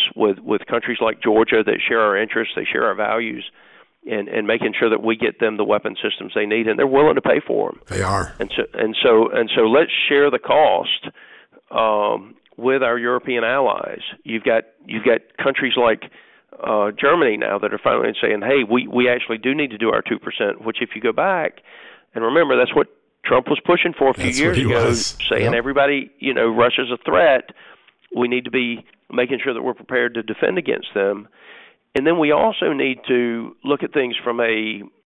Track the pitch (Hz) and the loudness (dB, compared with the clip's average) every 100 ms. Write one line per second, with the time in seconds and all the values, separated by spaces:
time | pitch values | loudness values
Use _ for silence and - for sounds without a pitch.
0 | - - 107 98 110 107 - 117 - 113 | -2 0 0 0 -2 -4 -2 -4 -4 -2
1 | 113 107 120 107 113 113 104 110 - 113 | -2 -2 2 4 4 2 2 0 0 2
2 | 107 98 110 - 113 - 98 - 117 95 | 2 2 -2 -4 -4 -6 -4 -2 -2 0
3 | 104 110 117 104 95 _ _ - _ _ | -2 -2 -4 -8 -12 _ _ -20 _ _
4 | - 107 101 113 107 113 113 - 117 107 | -8 -6 -4 -4 -2 -2 -2 0 0 0
5 | 110 113 113 - 113 104 104 104 107 98 | 0 -2 -2 -2 -2 0 0 0 -2 -6
6 | 104 - 98 110 104 110 110 107 135 135 | -6 -6 -6 -4 -2 0 0 0 2 4
7 | 151 143 - - - 110 87 - - 95 | 4 4 2 0 0 -2 -4 -8 -8 -4
8 | 95 98 - - 101 - - - 110 110 | -2 -2 -4 -8 -8 -6 -6 -4 -4 2
9 | 131 110 117 120 113 - 110 131 170 - | 4 6 4 2 0 2 4 4 2 0
10 | - 143 143 123 - 139 143 92 - - | 0 2 2 0 0 4 4 2 -2 -6
11 | - - - - _ - - 113 110 107 | -8 -18 -20 -20 _ -20 -8 -2 0 2
12 | 104 110 101 - _ - 120 135 127 120 | 0 -2 -6 -20 _ -4 0 2 2 0
13 | 120 123 135 120 113 135 127 - - - | 0 -2 -2 -2 0 0 0 0 -6 -10
14 | - - - 113 120 113 - _ - 110 | -14 -14 -8 -4 0 0 0 _ -12 -2
15 | 113 113 - - 139 131 131 120 120 110 | 2 2 0 -4 -2 0 0 2 2 0
16 | - - - _ _ - - 107 104 104 | -4 -20 -20 _ _ -10 -2 0 0 0
17 | 139 170 139 104 110 101 104 107 - 120 | 2 4 2 2 -2 -2 -2 -2 0 0
18 | 117 113 110 107 110 139 107 123 117 123 | 0 0 -2 0 2 0 2 0 0 0
19 | 123 123 - 113 127 147 143 107 110 113 | 2 2 -2 -4 -2 -2 -4 -2 0 0
20 | - 110 - - 104 - 113 - 117 110 | -2 -6 -6 -4 -2 -2 -6 -6 -6 -4
21 | 113 110 180 185 156 - _ - - - | -4 0 0 0 -4 -8 _ -20 -20 -20
22 | _ 113 113 151 151 127 123 147 - _ | _ -4 0 2 4 2 2 2 -2 _
23 | _ _ - 123 123 147 - 175 175 160 | _ _ 0 0 2 -2 0 2 0 2
24 | 135 123 131 127 156 - 131 117 117 117 | 2 2 -2 0 0 2 2 2 2 0
25 | - - - 123 117 117 123 139 139 143 | -4 -6 -2 0 0 0 -2 2 2 0
26 | 131 - 135 123 117 113 120 - 123 123 | -4 -8 -4 0 2 4 2 2 -4 -6
27 | - 175 165 131 - - - - _ _ | 0 4 6 4 2 -18 -20 -20 _ _
28 | - 117 120 123 120 131 120 117 - _ | -10 -2 0 -2 -2 -2 -2 -4 -12 _
29 | - 123 123 127 135 117 127 110 113 127 | -8 -2 0 -2 -4 -4 -4 -6 -4 -2
30 | 120 117 110 107 - 185 - - - 104 | -2 -2 -6 -2 -2 -2 -2 -4 -4 -2
31 | 98 101 107 _ - - - _ _ 139 | -2 -2 -8 _ -20 -20 -20 _ _ -2
32 | 147 170 147 147 220 214 175 139 135 127 | 0 2 2 2 2 0 -2 0 -2 -4
33 | - 123 120 117 113 - 131 143 156 151 | 0 0 0 -2 -8 -8 -4 -2 -2 -2
34 | 127 110 123 117 113 110 110 104 98 _ | -2 -4 -4 -2 0 0 -4 -8 -12 _
35 | _ | _